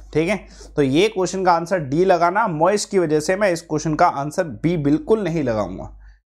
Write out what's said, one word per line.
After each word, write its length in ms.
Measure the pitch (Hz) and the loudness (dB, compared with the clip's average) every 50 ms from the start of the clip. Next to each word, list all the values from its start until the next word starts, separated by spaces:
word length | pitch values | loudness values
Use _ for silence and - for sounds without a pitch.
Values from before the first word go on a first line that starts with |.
| - - - | -16 -4 -2
ठीक 160 | 151 160 175 | -2 0 0
है। 60 | 214 190 - - - - - - - | -2 -4 -6 -12 -20 -20 -20 -6 -2
तो 60 | - | 0
ये 260 | 147 131 131 160 196 | 0 2 4 2 2
क्वेश्चन 380 | 220 - 185 190 - - 190 185 | 2 0 -2 -2 -2 -2 0 2
का 60 | 185 | 2
आंसर 280 | 175 165 170 165 196 185 | 2 2 0 -2 -4 -4
डी 260 | 151 127 135 156 190 | -2 -2 0 2 4
लगाना, 420 | 190 185 165 170 170 180 208 233 | 4 4 4 2 2 2 0 0
मॉइस्ट 420 | 214 160 151 160 185 208 208 - - | -2 0 0 2 2 2 0 -2 -2
की 100 | 202 190 | 0 0
वजह 200 | 175 156 151 156 | 2 2 0 0
से 160 | 151 - 185 | 0 0 0
मैं 160 | 190 214 190 | 0 0 0
इस 100 | 175 160 | 0 -2
क्वेश्चन 340 | - - 151 151 - 165 151 | -4 -6 -6 -4 -2 -2 2
का 120 | 151 175 | 4 2
आंसर 360 | 170 123 139 139 147 - - 185 | 2 2 0 -6 -4 -4 -4 -4
बी 320 | 160 117 104 - 165 175 | -4 -6 -4 -2 -2 -2
बिल्कुल 460 | 165 139 143 147 160 156 - 220 220 202 | 0 0 0 0 0 0 0 0 0 0
नहीं 200 | 160 160 165 143 | -2 -2 -2 -2
लगाऊंगा, 460 | 123 113 107 101 87 92 76 65 - - - - - - _ _ | -2 -2 -2 -2 -4 -6 -10 -12 -14 -16 -20 -20 -20 -20 _ _